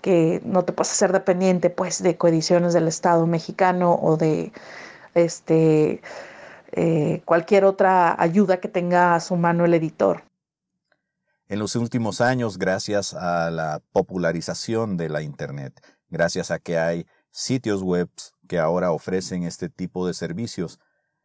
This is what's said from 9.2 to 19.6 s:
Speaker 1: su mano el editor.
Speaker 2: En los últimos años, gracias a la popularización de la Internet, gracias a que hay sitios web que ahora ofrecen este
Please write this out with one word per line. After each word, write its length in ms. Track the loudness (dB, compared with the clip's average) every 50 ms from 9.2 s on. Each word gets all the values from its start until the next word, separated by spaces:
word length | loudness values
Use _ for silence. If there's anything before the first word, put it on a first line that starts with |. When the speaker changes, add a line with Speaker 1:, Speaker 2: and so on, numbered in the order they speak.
Speaker 1:
su 140 | 0 -2 -2
mano 300 | 0 2 2 2 2 4
el 100 | 4 4
editor. 480 | 2 2 -2 -2 0 2 2 0 -2 -6 _ _ _ _ _ _ _ _ _ _ _ _ _ _ _ _ _ _ _ _ _ _ _ _ -8
Speaker 2:
En 100 | -6 -4
los 160 | -4 -4 -2
últimos 460 | -4 -2 -2 -2 -2 -2 -2 0 2
años, 380 | 2 2 2 0 -2 -4 -4 -2
gracias 540 | -2 0 0 -2 -2 -2 -2 -2 -2 -4
a 380 | -6 -6 -4 -2 -2 0 -2 -2
la 320 | -4 -4 -4 -6 -6 -8 -10 _
popularización 1040 | -2 -2 -2 -2 -4 -4 -2 -2 -2 -4 -6 -8 -10 -8 -8 -6 -4 -4 -4 -4 -4
de 120 | -6 -6 -6
la 140 | -6 -6
Internet, 580 | -8 -10 -10 -12 -12 -12 -10 -12 -14 -14 -16 _ _ _ _ _ _ _
gracias 400 | -4 -2 -2 -2 -2 -4 -6 -6
a 80 | -8 -8
que 200 | -6 -4 -4 -2
hay 280 | -2 -2 -4 -4 -8 _ _ _ _ _
sitios 520 | -14 -10 -6 -4 -4 -4 -2 -4 -4 -2
web 260 | -2 -2 -2 -2 -2 -4 _ -16 -20 -20 _ _ _
que 120 | -6 -2 0
ahora 340 | 0 0 0 0 0 -2
ofrecen 520 | -2 -4 -4 -4 -4 -4 -4 -6 -8 -8 -8
este 240 | -8 -8 -10